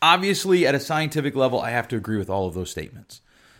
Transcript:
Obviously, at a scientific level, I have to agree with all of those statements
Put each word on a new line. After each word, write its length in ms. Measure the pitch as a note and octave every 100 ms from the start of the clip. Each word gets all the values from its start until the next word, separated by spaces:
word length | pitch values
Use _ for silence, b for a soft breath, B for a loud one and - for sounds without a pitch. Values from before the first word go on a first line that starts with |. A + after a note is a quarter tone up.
Obviously, 640 | D#3+ F3+ G3 F#3+ F#3+ F3+ C#3
at 80 |
a 60 | C#3
scientific 560 | - D#3 D#3 D3+ C#3 B2
level, 260 | C3 B2
I 80 | A#2
have 180 | A#2+ -
to 60 | A2+
agree 220 | G#2 G#2+
with 140 | F#2+
all 160 | G2 F#2
of 80 | F2+
those 160 | F2
statements 500 | - - - - - b b b